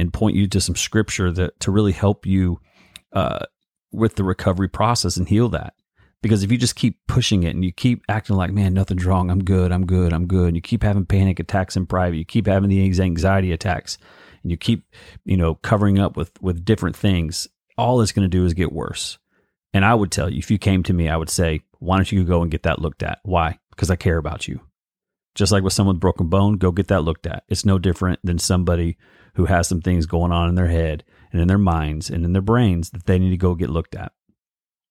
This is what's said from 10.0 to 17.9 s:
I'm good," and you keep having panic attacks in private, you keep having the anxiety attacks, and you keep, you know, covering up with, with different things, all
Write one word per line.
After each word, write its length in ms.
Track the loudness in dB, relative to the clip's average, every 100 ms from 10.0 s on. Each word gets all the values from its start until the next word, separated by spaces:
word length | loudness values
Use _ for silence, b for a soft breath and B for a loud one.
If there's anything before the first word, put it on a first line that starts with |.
| 2
I'm 140 | 0 0
good," 220 | 2 2
and 80 | 0
you 60 |
keep 200 | -2 -2
having 240 | 0 0 0
panic 320 | 2 2 0
attacks 380 | -2 -2 -2 -4
in 100 | -2
private, 300 | 0 0 -2
you 80 |
keep 240 | -2 -2 2
having 200 | 2 2
the 140 | 2
anxiety 720 | 2 2 0 0 2 2 0
attacks, 440 | -2 -4 -6 -8 -16 B B B B
and 80 | -8
you 60 | -4
keep, 320 | -2 -2 -4 B B B
you 120 | -2 0
know, 180 | 0
covering 460 | -2 0 2 4 2
up 160 | 0 -2
with, 160 | -8 _
with 220 | -6 -4
different 320 | 0 0 -2 -2
things, 500 | 0 0 -2 -6 -12 _ _ -4
all 220 | 0